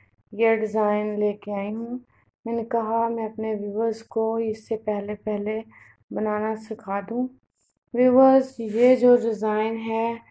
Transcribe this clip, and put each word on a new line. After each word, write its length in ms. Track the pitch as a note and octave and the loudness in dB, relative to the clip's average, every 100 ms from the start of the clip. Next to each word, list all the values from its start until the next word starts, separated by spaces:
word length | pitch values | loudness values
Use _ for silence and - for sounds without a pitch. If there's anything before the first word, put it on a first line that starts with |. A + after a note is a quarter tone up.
| _ _ _ | _ _ _
ये 240 | G3+ A3+ A3+ | 0 2 2
डिज़ाइन 640 | G#3+ G#3 G#3 G#3 G#3 G#3 | 0 0 0 0 -2 -2
लेके 340 | G#3 G#3 G#3 G3+ | -2 -2 -8 -8
आई 140 | G3+ | -6
हूँ। 340 | A3 A#3 B3 - _ _ _ A3+ | -8 -8 -10 -12 _ _ _ -8
मैंने 200 | A#3 A3+ | -6 -2
कहा 400 | A#3 A3 A3+ A#3 | -4 -2 -2 -2
मैं 160 | A#3 A3 | -2 -6
अपने 300 | A3 A3 G#3+ | -6 -6 -6
viewers 460 | G#3 G3+ A3+ A3 - | -6 -4 -4 -4 -6
को 300 | A3+ A3 A3+ | -4 -2 -2
इससे 360 | A3+ A3 - A3 | -4 -6 -6 -6
पहले 380 | A3 G#3 G3+ G#3 | -4 -4 -6 -8
पहले 480 | - G#3 G3+ A3 A3 - - _ _ | -6 -4 -4 -6 -8 -20 -20 _ _
बनाना 420 | G#3 G#3+ G#3 G#3+ A3 | -6 -4 -2 -4 -6
सिखा 400 | A3 G#3+ - G3+ | -8 -12 -6 -6
दूँ। 260 | F#3+ A#3 B3+ - _ _ _ _ _ | -4 -4 -6 -8 _ _ _ _ _
Viewers, 680 | A#3+ B3+ B3+ C4 C4+ C4 - | 2 4 6 8 6 2 -6
ये 360 | A3+ G#3 B3 B3+ | -6 4 6 6
जो 220 | B3 A#3+ | 6 6
design 600 | A3 G#3 G#3+ G#3+ A3 A3+ | 4 -2 -2 0 -2 -4
है 420 | A3+ A3+ A3+ A#3 - | -4 -2 -2 -4 -12